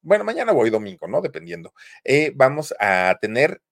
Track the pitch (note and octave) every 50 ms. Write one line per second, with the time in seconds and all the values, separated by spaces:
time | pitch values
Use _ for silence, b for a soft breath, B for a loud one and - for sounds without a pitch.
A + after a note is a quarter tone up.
0 | _ D#3 G3+ G#3 G#3 G#3+ A#3 - B3 A#3 G3 C3+ A2+ A2+ A2 A2 G#2+ G2+ F#2 -
1 | - F2 A2 D#3 F#3+ D3 C3+ D#2+ D#2+ E2+ E2+ E2+ E2 - B B B B B B
2 | B - C3 D3 D#3 D3 - C#3 C3 C3 C#3+ D3+ D3+ - - - G#2 G2+ F#2+ F#2
3 | F#2 F#2 F#2 - - G#2 A2 A#2+ C#3+ D#3+ F#3+ - _ _